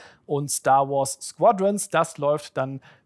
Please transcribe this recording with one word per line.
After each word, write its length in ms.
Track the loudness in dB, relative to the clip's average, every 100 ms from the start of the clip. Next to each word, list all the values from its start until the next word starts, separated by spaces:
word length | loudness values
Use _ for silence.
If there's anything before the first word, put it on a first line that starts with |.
| -20 _ -6
und 240 | -6 -4
Star 360 | -2 2 4 4
Wars 300 | 0 -2 -6
Squadrons. 680 | -14 2 2 4 0 -2 -2
Das 300 | -2 -2 -2
läuft 380 | -2 -2 -4 -6
dann 240 | -6 -8 -14 _